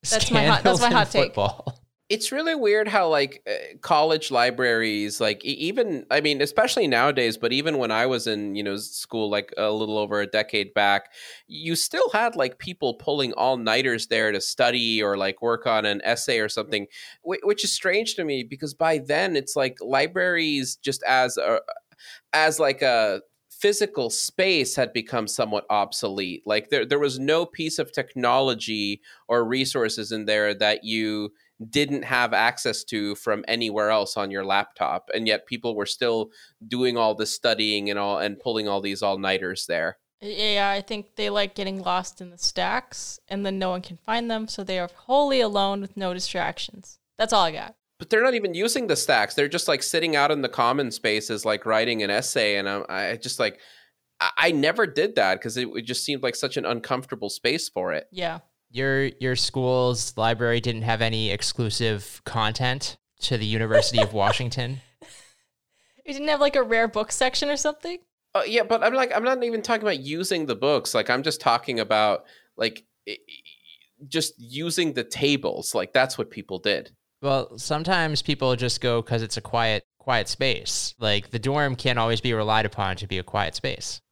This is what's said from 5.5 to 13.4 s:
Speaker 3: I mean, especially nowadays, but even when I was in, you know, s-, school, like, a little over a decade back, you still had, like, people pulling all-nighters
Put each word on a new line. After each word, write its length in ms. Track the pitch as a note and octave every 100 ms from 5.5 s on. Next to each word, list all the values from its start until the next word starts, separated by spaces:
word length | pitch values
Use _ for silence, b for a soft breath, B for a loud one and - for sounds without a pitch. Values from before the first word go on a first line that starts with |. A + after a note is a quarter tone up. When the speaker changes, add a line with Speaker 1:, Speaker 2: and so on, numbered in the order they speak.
| C#3 D#3 A3+ A3+ D3+ -
Speaker 3:
I 120 | C#3
mean, 200 | D3+ C#3+
especially 460 | C#3+ - B3+ - F#3
nowadays, 500 | A#2+ C3 C#3 A#2+ A2+
but 160 | A#2
even 240 | B2+ D3+ D3+
when 140 | A#2
I 160 | A2 B2+
was 180 | B2+ A2+
in, 300 | G#2 G#2 G2+
you 80 |
know, 100 | G2+
s-, 120 | G2+ G#2
school, 440 | - - A2+ G#2+
like, 240 | G#2 G#2 -
a 120 | G#2+
little 280 | G#2+ G#2+ G#2+
over 200 | G#2 G#2
a 60 | G2+
decade 480 | G#2+ G#2+ A2 G2
back, 380 | - G2+ G2+ - B B B B
you 300 | D3 D#3+ E3
still 340 | - E4 -
had, 260 | G#3 A#3 A3+
like, 220 | B2+ -
people 380 | - F3 C3+ A2+
pulling 360 | - D3 C3
all-nighters 760 | -